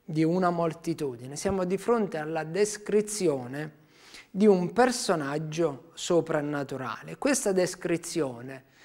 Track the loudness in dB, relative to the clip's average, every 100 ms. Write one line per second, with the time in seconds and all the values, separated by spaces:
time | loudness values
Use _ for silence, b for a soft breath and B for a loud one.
0 | -6 0 2 2 2 2 -2 -2 -6 -4
1 | -6 -8 -10 -6 -2 0 0 -2 2 2
2 | 0 -2 -4 -4 -2 0 0 -2 0 0
3 | 0 0 0 0 -2 -8 -10 -14 B B
4 | B B B 4 6 6 4 4 4 4
5 | 0 0 0 -4 -4 0 0 -2 -14 -8
6 | 0 2 2 0 0 -4 -4 -6 -8 -8
7 | -10 -2 0 2 2 2 2 0 -2 -2
8 | -2 -2 -2 -4 -12 -14 -18 b